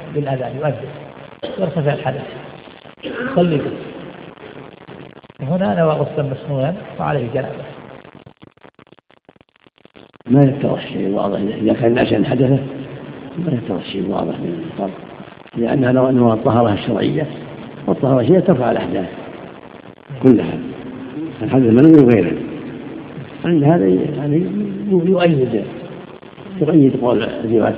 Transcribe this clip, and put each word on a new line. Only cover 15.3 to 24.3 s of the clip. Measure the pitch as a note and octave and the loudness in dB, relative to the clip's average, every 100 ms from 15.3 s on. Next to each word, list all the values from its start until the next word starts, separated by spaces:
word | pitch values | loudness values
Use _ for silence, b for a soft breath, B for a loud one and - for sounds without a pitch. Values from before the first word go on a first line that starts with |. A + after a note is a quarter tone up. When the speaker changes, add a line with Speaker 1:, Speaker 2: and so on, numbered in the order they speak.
| - - - | -20 -12 -4
Speaker 2:
لأنها | A#2 C3 B2+ | 0 2 4
نوى، | C3 C3 | 4 4
نوى | B2+ A#2+ | 4 4
الطهارة | A2 C3+ A#2 A2+ | 4 2 4 2
الشرعية، | G2 - G#2 G2 D3+ D3 - - - - - - | 2 -2 -2 0 -2 -4 -8 -14 -16 -16 -10 -4
والطهارة | F3+ C3 C3 | 0 2 4
الشرعية | A#2 F#3 | 6 4
ترفع | F3+ E3 B2+ | 4 2 2
الأحداث | - F2 G2 F2+ - - - - - - - - - - C3 | 0 -2 -4 -6 -10 -14 -16 -16 -18 -20 -20 -20 -20 -16 2
كلها، | C3 G#2+ E2+ - - - - - - - - - | 6 6 4 -6 -8 -12 -12 -14 -12 -10 -10 -6
الحدث | G#2 C3 A#2+ A#2 | 0 4 6 8
منوي | D#3 D#3 B2 | 10 10 8
وغيره. | A2+ E2+ D#2 - - - - - - - - - - E3+ | 6 4 -2 -6 -10 -12 -12 -12 -14 -14 -14 -14 -6 0
عند | E3+ | 4
هذا | C#3+ E3+ F#3+ | 6 6 4
يعني | F#3 D3+ C#3+ D3 | 2 0 -2 0